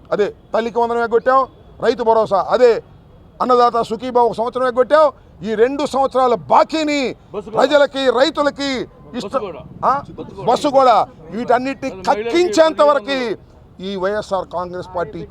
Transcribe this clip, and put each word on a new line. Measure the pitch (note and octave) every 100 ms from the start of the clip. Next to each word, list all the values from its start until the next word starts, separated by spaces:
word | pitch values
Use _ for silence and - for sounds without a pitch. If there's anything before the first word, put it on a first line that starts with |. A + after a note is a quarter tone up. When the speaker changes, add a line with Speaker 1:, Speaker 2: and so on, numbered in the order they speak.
| -
Speaker 1:
అదే | E3 F#3+ - -
తల్లికి | G#3+ A#3 A3
వందనం | A#3 A#3
ఎగ్గొట్టావు, | A#3 A3+ B3+ C4 D#4 - - - G#3+
రైతు | A#3+
భరోసా, | A3+ A3+ G#3+ F#3+ D3
అదే | G#3 B3 F#3+ - - - - - -
అన్నదాత | G#3 B3 A#3+ A#3
సుఖీభావ | A3+ G#3+ B3+ A#3+ A#3
ఒక | F#3+
సంవత్సరం | A#3 B3 B3+
ఎగ్గొట్టావు. | A#3+ B3 D4 D4+ - - -
ఈ | F#3 G#3+
రెండు | A#3+ C#4 C#4+
సంవత్సరాల | B3+ C4+ B3+ B3+ G#3+ C3+
బాకీని | A#3 D#4 D#4+ D4+ D4 B3 - -
Speaker 2:
బస్సు | F#3 F#3
కూడా. | G#3
Speaker 1:
ప్రజలకి, | C4+ D4 C#4 C4+ C4 A#3
రైతులకి | D#4 D4+ D4 - C#4 B3+ D#3+ - - A#3+
ఇష్ట-, | D4
Speaker 2:
బస్సు | C4+ G3+
కూడా. | C#3+ - - -
Speaker 1:
ఆ? | C#4
Speaker 2:
బస్సు | - - - -
కూడా. | F#3
Speaker 1:
బస్సు | B3 D4+
కూడా, | C4+ C4 G#3 C#3+ - D#3+
వీటన్నిటిని | F#3+ B3 A#3+ C4 C4+ C4+ F#3+
Speaker 2:
మహిళలకి | F#3+ D4+
Speaker 1:
కక్కించేంత | A#3 E4+ F4+ G4+ D#4+ D#4
వరకు | D4 C#4+ G#3+
Speaker 2:
పదిహేను | C4+ A#3
వందలు | F3+ - - - - F#3
Speaker 1:
ఈ | G3
వైఎస్ఆర్ | F#3 G#3+ G#3 F#3+ F3
కాంగ్రెస్ | E3 F3+ F3+ F3+ F3+
పార్టీ | E3+ F3 E3